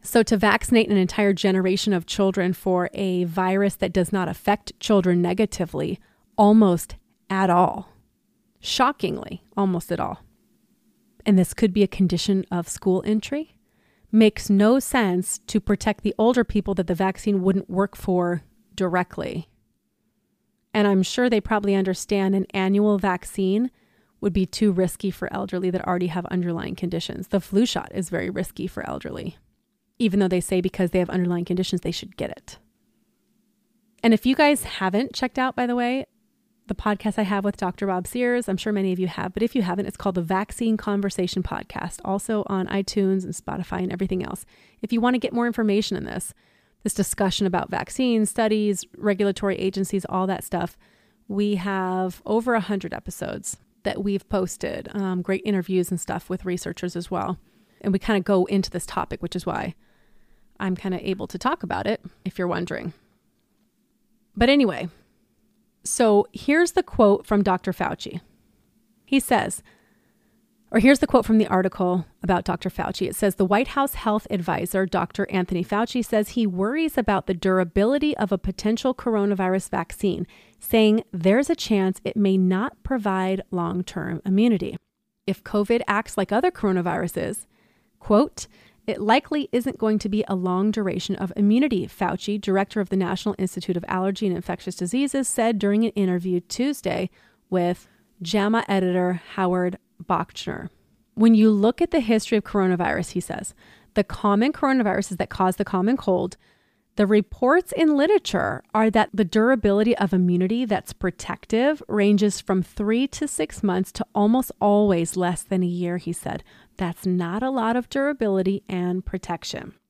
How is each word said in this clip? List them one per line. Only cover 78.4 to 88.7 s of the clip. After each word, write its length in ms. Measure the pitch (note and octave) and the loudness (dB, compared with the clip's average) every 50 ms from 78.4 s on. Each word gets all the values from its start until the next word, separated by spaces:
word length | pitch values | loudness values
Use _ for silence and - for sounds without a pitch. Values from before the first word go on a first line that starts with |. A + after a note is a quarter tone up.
| - G3 F#3 - - G#3+ A3+ A3+ - C4 B3 | -2 -6 -6 -2 -2 -2 -2 0 0 -2 -2
coronavirus 760 | - - A#3+ A3 G#3 G3+ G3+ G3+ F#3 F#3+ F#3 F#3 G3 - - | -2 -2 -2 0 2 2 0 0 0 0 0 0 -2 -2 -2
vaccine, 580 | - D#3+ E3 _ - - - G3 F3 E3 F3 - - - _ _ _ _ | -4 -4 -4 _ -6 -2 -2 -2 -2 -2 -6 -10 -10 -20 _ _ _ _
saying 440 | - - - A3+ A3 G#3+ G#3+ A3 - _ | -6 0 2 4 6 6 4 2 0 _
there's 400 | - F3+ E3 F#3+ G3+ B3 C#4+ - | -8 0 2 4 4 4 2 0
a 60 | E4 | -2
chance 440 | - - - A3 G3 F#3+ F#3 F#3 - _ | -2 0 0 2 2 2 0 -2 -2 _
it 120 | G#3 - | -6 -2
may 220 | A3 G3+ G3 F#3+ F#3+ | 0 2 4 4 4
not 440 | F#3 F3+ F#3 F#3 A3 D4 - _ | 4 4 2 0 -2 -4 -8 _
provide 600 | _ - C4+ B3 G3+ G#3 F#3+ F#3+ F#3 F#3 F#3+ F#3+ - _ | _ -4 -4 -2 -2 -2 -2 0 0 -2 -2 -4 -6 _
long-term 720 | - F3+ E3+ E3+ F#3 F3+ F3+ - - F3 D#3 - E3 D#3+ - | -4 -4 -4 -2 -4 -4 -6 -6 -6 -8 -6 -6 -6 -6 -2
immunity. 520 | G3 F#3+ G3 A3+ B3 A3 F3 - - - - _ _ _ _ _ _ _ _ _ | 0 2 4 4 4 2 0 -2 -6 -8 -12 _ _ _ _ _ _ _ _ _
If 180 | - F#3+ - _ | -6 -6 -6 _
covid 380 | - - G#3 G#3 - A#3 A#3 - | -4 -2 -2 0 2 0 0 0
acts 300 | - G3+ G#3 A3 - - | 0 -2 -2 -2 -4 -4
like 160 | - F#3+ - | -4 -2 0
other 180 | G3+ A3+ D4+ F#4 | 0 2 2 0
coronaviruses, 960 | F4 - - G3+ F#3 F3+ E3+ F3 F3 F3 F3+ E3+ - F3+ - - G3+ - - _ _ _ _ _ _ _ _ _ _ _ | 0 0 0 0 0 2 0 -2 -2 -2 -4 -4 -4 -4 -4 -4 -6 -8 -12 _ _ _ _ _ _ _ _ _ _ _
quote, 480 | - - G#3+ G#3 C#4+ - _ - - - _ _ _ _ | 0 2 4 4 4 2 _ -14 -16 -16 _ _ _ _